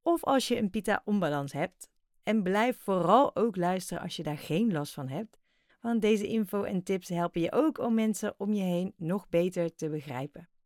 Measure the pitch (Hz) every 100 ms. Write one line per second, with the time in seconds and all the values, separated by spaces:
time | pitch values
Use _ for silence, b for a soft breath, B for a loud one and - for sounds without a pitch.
0 | - 339 - 269 - 240 202 220 208 196
1 | - 208 165 143 139 143 143 - - _
2 | _ _ - 220 180 196 240 226 - 185
3 | 170 226 285 - 226 190 175 185 180 175
4 | 170 - 156 143 - 156 233 160 147 -
5 | 131 156 220 _ _ _ _ _ 233 233
6 | 208 214 208 226 208 208 202 196 180 190
7 | - 170 175 180 170 - 311 - 240 226
8 | 220 214 214 - 202 208 185 175 185 -
9 | 156 196 - 170 180 180 170 - 156 151
10 | 143 123 143 - 170 _